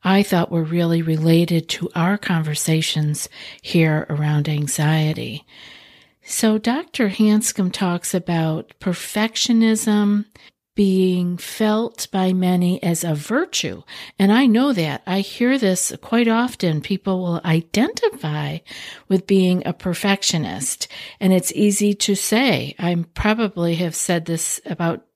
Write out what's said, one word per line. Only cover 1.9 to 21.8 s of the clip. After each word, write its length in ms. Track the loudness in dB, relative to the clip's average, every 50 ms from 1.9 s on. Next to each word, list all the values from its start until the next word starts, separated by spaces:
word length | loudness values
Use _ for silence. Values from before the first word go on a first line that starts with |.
| -2
our 240 | 0 0 0 0 -2
conversations 1120 | -2 -2 -2 0 0 -2 -4 -4 0 0 0 0 0 0 -2 0 0 0 -2 -4 -6 -12 -12 -18 -20 -20 -20 -18 _
here 420 | 0 2 2 4 4 2 0 -2 -2
around 360 | -4 -2 0 0 0 0 0
anxiety. 1000 | 0 -2 -2 -2 -4 -2 0 2 2 2 2 2 0 -2 -4 -6 -8 -10 -12 -14 _ -20 -20 -20 -20 -20 -20 -20 -20 -20 -20 _ _ _ _ _
So 360 | -10 -4 0 2 2 2 2
Doctor 500 | 0 -2 -2 -2 -4 -8 -4 0 0 0
Hanscom 640 | 2 4 4 4 4 4 2 0 -2 0 -2 -2 0
talks 400 | -2 -2 -2 -2 -2 -4 -4 -4
about 600 | -4 -2 0 0 0 0 0 -2 -2 -6 _ -18 _
perfectionism 1500 | -4 -4 -4 -4 -8 -6 -2 -2 -2 -2 -2 -4 0 2 4 4 4 4 2 2 2 2 2 4 4 2 2 0 -2 _ _ -20 -20 -20 _ _ _ _ _
being 640 | 2 2 4 4 4 4 2 2 0 0 -2 -4 -6
felt 680 | -8 -12 -4 -2 0 0 2 0 -2 -4 -6 -10 -12 -6
by 220 | -2 0 0 2 2
many 500 | 2 2 2 2 2 2 2 0 0 0
as 220 | -2 -2 -2 -2
a 100 | -2 -2
virtue. 680 | -4 -2 -2 -2 -2 -2 -2 -4 -4 -4 -4 -8 -10 -16 -18 -18 -18 -18 -18 -4 _
And 140 | 2 4 4
I 120 | 4 4
know 280 | 4 4 4 4 2 2
that. 300 | 0 0 -2 -2 -6 _
I 140 | -4 -2 -2
hear 360 | -2 -4 -4 -2 0 2 2
this 400 | 2 2 2 0 0 -2 -6 -6 -10 -8
quite 240 | -2 0 2 2
often. 540 | 2 2 2 0 -2 -4 -2 -2 0 0 -2
People 420 | -2 -4 -6 -4 _ -2 -2 -2 -2
will 180 | -2 -4 -2 0
identify 1120 | 0 0 0 0 _ 0 0 0 0 0 -2 -2 -2 -2 -2 -8 -6 -4 -4 -4 -6 -8 -10 _ -16 -18 -18 -16 -18 -18 -20 -4 _
with 180 | -2 -2 2
being 380 | 2 2 4 4 4 2 0 -2
a 80 | -4 -8
perfectionist. 1160 | _ -4 -6 -6 -2 0 -2 -2 0 0 -2 -2 -2 -2 -4 -6 -8 -6 -8 -6 -8 -10 -12 -12 -18 -18 -18 -12 _
And 120 | 2 4 4
it's 200 | 4 2 -2 -2
easy 420 | 0 2 2 2 2